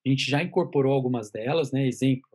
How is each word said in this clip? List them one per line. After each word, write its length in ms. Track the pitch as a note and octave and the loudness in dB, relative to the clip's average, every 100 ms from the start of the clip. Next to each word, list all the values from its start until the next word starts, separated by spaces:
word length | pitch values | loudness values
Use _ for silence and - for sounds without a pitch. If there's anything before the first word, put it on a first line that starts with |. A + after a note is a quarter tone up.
| C3 | -2
a 40 | |
gente 200 | C3+ C3 | 0 0
já 140 | C#3+ | -2
incorporou 500 | F3+ F3+ D#3 C#3+ C3+ | 0 -2 0 2 2
algumas 380 | C#3 B2 A#2+ G#2 | 2 0 -2 -6
delas, 400 | G#2+ B2 E3 C#3+ | -6 -2 0 0
né? 160 | C3+ C3 | 0 0
Exemplo, 400 | A#2+ C3+ B2+ - | 2 0 0 -4